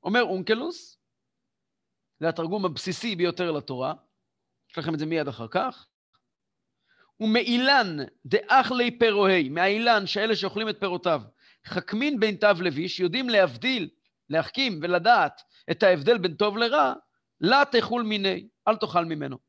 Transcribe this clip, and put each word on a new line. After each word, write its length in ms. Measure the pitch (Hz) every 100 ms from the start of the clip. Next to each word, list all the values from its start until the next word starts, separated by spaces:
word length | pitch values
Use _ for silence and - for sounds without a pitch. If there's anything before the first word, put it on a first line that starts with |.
אומר 200 | - 220
אונקלוס, 720 | 220 190 185 220 302 349 - _ _ _ _ _ _ _ _ _ _ _ _ _
זה 100 | 160
התרגום 360 | 160 165 208 185
הבסיסי 500 | 135 - - 233 190
ביותר 360 | 175 - 175
לתורה, 420 | 151 - 127 131 160 _ _ _ _ _ _ _
יש 60 | -
לכם 160 | 156
את 60 | 160
זה 60 | 156
מיד 220 | 160 143
אחר 200 | 117 113
כך, 400 | 180 254 - _ _ _ _ _ _ _ _ _ _ _ _ _ _
"ומאילן 800 | 220 220 220 240 262 277 208 156 131 _ 135
דאכלי 760 | 202 - 262 254 247 240 240
פירוהי", 500 | 233 202 196 185 135
מהאילן 580 | 151 185 208 233 226 190
שאלה 280 | 208 220 214
שאוכלים 340 | 190 196 220
את 100 | 202
פירותיו, 420 | 196 175 175 156 107 _ _ _ -
"חכמין 540 | 180 - 214 285 277
בין 160 | 214 190
תו 260 | 208 190
לביש", 380 | 180 139 175 -
יודעים 300 | 180 175 254
להבדיל, 600 | 220 180 120 247 254 160 _ _ _ _
להחכים 500 | 156 170 - 262 175
ולדעת 600 | 156 175 175 233 151 - - _ -
את 120 | 165
ההבדל 340 | 202 180 143 233
בין 180 | 180 160
טוב 220 | 208 202
לרע, 360 | 233 285 131 - _ _ _ _
"לא 220 | 165 269 285
תאכל 320 | 247 - 233
מיני", 440 | 220 214 196 180 - _ -
אל 80 | 220
תאכל 300 | 214 165 170
ממנו. 320 | 156 143 135